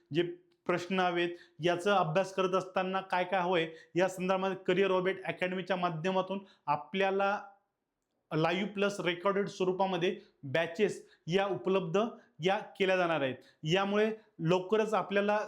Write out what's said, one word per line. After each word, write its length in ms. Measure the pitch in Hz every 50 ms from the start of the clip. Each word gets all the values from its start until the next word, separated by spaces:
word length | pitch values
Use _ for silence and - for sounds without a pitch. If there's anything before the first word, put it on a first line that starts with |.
| _ _ 139
जे 100 | 160 175 175 - - _ _ _ _ _
प्रश्न 340 | - 180 170 - - 190 190
हवेत, 300 | 185 180 175 170 175 175 175 - - _ _ -
याचा 360 | 151 175 175 175 175 202 208
अभ्यास 380 | 190 180 160 156 190 185 185 -
करत 200 | - 185 180 175
असताना 480 | 190 180 - - 196 185 185 190 190
काय 220 | 190 - - 180 180
काय 160 | 180 196 190
हवंय, 300 | 175 180 190 170 160 160 - - - _ _
या 140 | 165 185 185
संदर्भात 420 | 185 185 180 185 190 185 190 190 185 185 - -
करिअर 240 | 180 180 196 190
ऑर्बिट 320 | 185 185 180 190 185 185 -
अकॅडमीच्या 520 | 165 165 - 185 180 185 185 180 - 196
माध्यमातून 640 | 180 180 175 165 156 156 190 185 185 180 185 190 196 196 - _ _ _
आपल्याला 760 | - 147 147 - - - 190 190 190 190 196 196 196 202 202 - - - _ _ _ _ _ _ _ _ _ _ _ _ _ _ _ 165
लाईव्ह 360 | 156 156 165 269 285 311 294
प्लस 300 | - 196 202 202 202 202
रेकॉर्डेड 480 | 165 170 175 170 - 202 196 196 202 165
स्वरूपामध्ये 720 | - - 190 180 185 180 196 190 185 175 170 190 214 - - - _ _ -
बॅचेस 640 | 139 131 160 170 165 165 - 214 180 - - - _ _ _ _ 156
या 180 | 165 196 196
उपलब्ध 540 | 202 185 - - 190 190 190 180 165 160 196 220 233 - - - _ _ _
या 180 | 151 185 190 165
केल्या 400 | - - - - 196 185 190 185
जाणार 240 | 180 170 165 151
आहेत. 140 | 139 131 123 - - - _ _ -
यामुळे 480 | 156 170 190 196 196 202 208 214 220 214 220 - _ _ -
लवकरच 540 | 165 160 180 185 180 - 220 214 220 202 220
आपल्याला 460 | 190 175 - 196 202 202 208 208 214 202